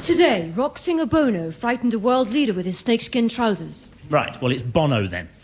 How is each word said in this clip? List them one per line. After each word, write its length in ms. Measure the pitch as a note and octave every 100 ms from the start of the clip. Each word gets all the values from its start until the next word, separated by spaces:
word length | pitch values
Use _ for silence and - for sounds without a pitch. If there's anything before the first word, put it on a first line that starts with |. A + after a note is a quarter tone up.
Today, 500 | - E4 E4+ A3 E3
rock 240 | E3+ C#4 -
singer 260 | - E4
Bono 460 | D#4+ D#4 C#4+ G3+ E3
frightened 420 | D#3+ A#3+ B3 B3
a 60 | A3+
world 320 | G#3 B3+ B3
leader 220 | B3 C#4
with 120 | F#3
his 140 | F3+ F3+
snakeskin 500 | - A#3 - C4 A#3
trousers. 560 | - A#3 F#3+ D#3+ D3+ - - -
Right, 320 | C#3+ A2+ -
well, 100 | B2+
it's 120 | B2+
Bono 420 | B2 C#3+ D#3 B2
then. 240 | G2 F2 E2+ -